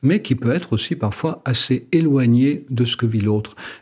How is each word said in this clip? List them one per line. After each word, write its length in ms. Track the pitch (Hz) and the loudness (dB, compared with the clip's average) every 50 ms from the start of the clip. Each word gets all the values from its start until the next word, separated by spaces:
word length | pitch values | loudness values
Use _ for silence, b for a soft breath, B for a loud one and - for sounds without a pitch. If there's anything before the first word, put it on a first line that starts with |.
mais 220 | - 135 180 214 | 0 2 2 2
qui 120 | - - 117 | 0 -2 -4
peut 160 | - - 117 | -2 0 -2
être 220 | 135 180 175 - | -2 -2 -2 -2
aussi 240 | - 104 - - 170 | -4 -4 -2 -4 -4
parfois 460 | - 110 104 101 - - 160 151 - _ | -4 -4 -4 -4 -4 -4 -4 -6 -4 _
assez 420 | 131 123 - - - 131 123 - - | -4 -2 -2 0 -2 -2 -4 -2 0
éloignée 720 | - 165 165 151 139 135 127 117 117 123 131 143 147 143 - - | 0 2 2 4 2 4 4 4 4 4 4 2 0 -2 -6 -6
de 160 | 135 117 120 | -2 -2 0
ce 100 | 117 - | -2 0
que 80 | - 120 | -2 -2
vit 160 | 113 110 107 | 0 0 0
l'autre. 340 | 101 107 107 107 110 - - B B B B B | 0 2 0 0 -2 -6 -12 B B B B B